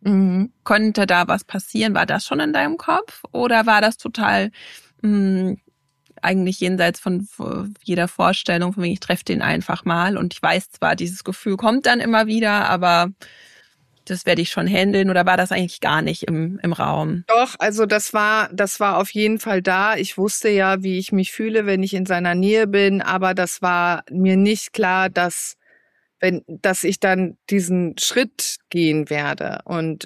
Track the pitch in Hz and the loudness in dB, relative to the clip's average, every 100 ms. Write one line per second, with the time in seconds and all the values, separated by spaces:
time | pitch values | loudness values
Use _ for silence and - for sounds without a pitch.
0 | 196 190 190 185 214 - - 214 214 214 | 0 4 4 2 -2 -4 0 2 2 2
1 | 190 175 175 190 - 190 - 220 220 190 | 2 2 2 -2 -4 -10 -6 -2 0 0
2 | 175 - - 285 302 302 294 330 - 320 | 0 -2 -2 -4 -2 0 -2 -2 -2 -2
3 | 440 - - 240 247 233 226 214 214 - | -2 -12 -10 -4 2 2 4 4 2 0
4 | 226 226 208 202 202 - - - - _ | -8 -2 0 2 0 -6 -20 -20 -20 _
5 | 214 202 196 190 185 196 _ _ _ _ | 0 2 2 0 -2 -4 _ _ _ _
6 | _ - 175 190 185 185 180 185 175 - | _ -4 0 2 0 -2 -2 2 0 0
7 | 202 180 202 - - - 202 208 - 175 | -4 -4 -6 -10 -8 -8 -8 -10 -4 -2
8 | 180 - 180 190 - 170 180 196 175 190 | -2 0 0 2 -2 -2 -2 -2 -4 -4
9 | - 180 - 175 - 156 - 175 180 170 | -4 -4 -2 -2 0 -2 -4 -4 -2 0
10 | 180 196 175 - 165 175 - - 165 170 | 0 -2 -4 -2 0 0 -4 -4 -2 -2
11 | 175 190 - 185 220 196 220 254 - 240 | -4 -8 -10 -8 -4 0 0 2 2 2
12 | 233 226 220 220 214 208 196 180 180 170 | 2 2 2 0 0 0 0 2 2 2
13 | 175 196 - - - - _ _ _ _ | 2 -4 -18 -20 -20 -20 _ _ _ _
14 | - 180 - 170 175 - 175 190 196 196 | -10 -4 0 0 0 -2 0 2 2 2
15 | 190 180 180 180 185 190 175 - 151 151 | 2 2 4 2 2 -2 -4 -4 0 0
16 | 156 165 - 160 160 190 175 170 147 151 | 0 -4 -4 -4 -4 -4 -4 -2 -2 -2
17 | 156 175 180 226 254 - 214 214 208 214 | -2 -4 0 2 2 0 -2 0 0 0
18 | - 214 208 220 208 185 196 - 202 180 | 0 0 2 2 0 -2 -2 0 0 0
19 | 196 208 214 220 220 190 190 185 208 220 | 0 0 0 0 -2 0 2 2 2 0
20 | 196 - 208 - 220 202 190 190 190 185 | -4 -2 -2 0 2 2 2 0 -2 -4
21 | 190 196 185 - 220 220 202 190 190 196 | 0 0 0 -4 -2 0 0 0 -2 -4
22 | 185 180 180 175 196 220 214 202 196 196 | -2 0 0 2 2 2 2 2 2 2
23 | - 185 185 185 180 - 185 175 175 170 | 0 0 0 0 -2 -2 0 2 0 -2
24 | - 180 190 190 202 214 - - 190 185 | -4 0 4 4 4 0 -4 -2 0 2
25 | 190 - 175 - - - _ _ _ _ | 0 0 -2 -4 -10 -14 _ _ _ _
26 | _ _ 185 - - - 196 185 175 190 | _ _ 0 0 -6 -4 -2 0 -2 0
27 | 196 185 180 - - 202 175 180 175 - | 0 2 -2 -6 -2 -2 0 0 0 -2
28 | - 240 247 - - - _ 175 160 156 | -2 0 -2 -4 -8 -8 _ 0 2 2
29 | 147 147 147 - - - - 170 160 156 | -2 -4 -4 -4 -6 -8 -6 -4 -4 -6